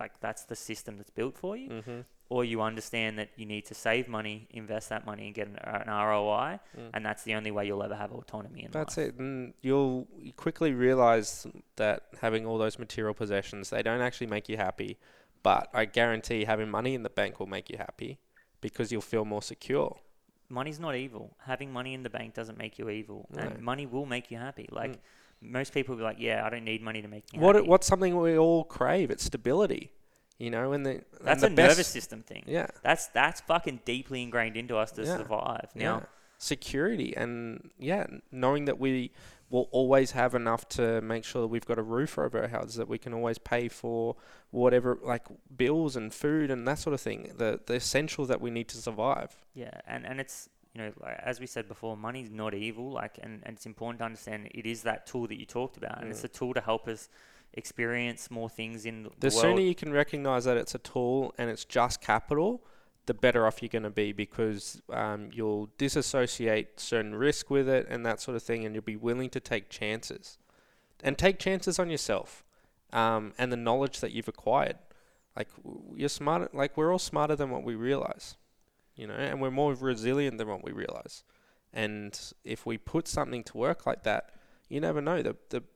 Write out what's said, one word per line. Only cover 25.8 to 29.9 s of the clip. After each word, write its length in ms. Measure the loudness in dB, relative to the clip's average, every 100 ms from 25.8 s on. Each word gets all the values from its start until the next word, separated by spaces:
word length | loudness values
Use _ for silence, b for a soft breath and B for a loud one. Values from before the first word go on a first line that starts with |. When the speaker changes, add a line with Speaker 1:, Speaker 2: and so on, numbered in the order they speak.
| -2
Speaker 1:
will 40 | -2
be 60 |
like, 140 | -4 -2
"Yeah, 260 | 0 0 0
I 40 |
don't 140 | -4
need 180 | -4 -4
money 200 | -4 -8
to 60 | -10
make 240 | -14 -12
me 60 | 6
Speaker 2:
What, 160 | 8 10
Speaker 1:
happy." 100 | 10
Speaker 2:
what's 180 | 8 8
something 300 | 4 4 4
we 220 | 4 6
all 240 | 8 6
crave? 460 | 2 0 2 4 2
It's 140 | 0
stability, 680 | -2 0 2 4 2 0 -6